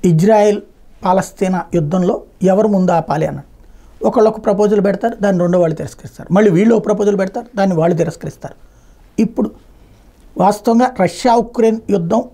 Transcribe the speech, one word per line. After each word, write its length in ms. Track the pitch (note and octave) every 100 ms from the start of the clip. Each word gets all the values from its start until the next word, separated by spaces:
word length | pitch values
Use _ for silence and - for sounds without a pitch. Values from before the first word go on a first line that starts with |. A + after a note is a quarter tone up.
ఇజ్రాయెల్ 560 | F#3 D#3+ G3+ G#3+ G#3 G#3 - - - -
పాలస్తీనా 600 | F#3 F#3 F#3 - F#3+ F3+ -
యుద్ధంలో 480 | F3 D3+ F#3 F3+ - - _
ఎవరు 260 | F#3 F#3+ A3
ముందు 240 | G3 F3+
ఆపాలి 340 | E3+ D#3+ D3+ D3+
అన్నట్టు. 280 | C#3+ - - - - - - G#3+
ఒకళ్ళొక 380 | A3+ G#3+ G#3+
ప్రపోజల్ 400 | - G3 G#3 G#3
పెడతారు, 320 | G3 G3 A3+ -
దాన్ని 200 | G3+ F#3
రెండో 180 | F3 F3+
వాళ్ళు 160 | E3 D#3
తిరస్కరిస్తారు. 560 | C#3+ - - - -
మళ్ళీ 180 | F3+ G#3+
వీళ్ళు 240 | E3+ A3
ఒక 100 | A3 -
ప్రపోజల్ 320 | G#3 G#3 G3
పెడతారు, 280 | F#3+ B3 A#3 F#3+
దాన్ని 200 | G3 E3+
వాళ్ళు 200 | E3+ E3+
తిరస్కరిస్తారు. 580 | E3+ - - - C#3 - - - - - - -
ఇప్పుడు 320 | A3+ - G#3 - - - - - - _ - -
వాస్తవంగా 560 | G3 G#3+ - A3+ B3+ B3+
రష్యా 340 | F3 - B3
ఉక్రెయిన్ 460 | A#3 A#3 - A3+ A3 -
యుద్ధం 340 | G3 E3+ A3 B3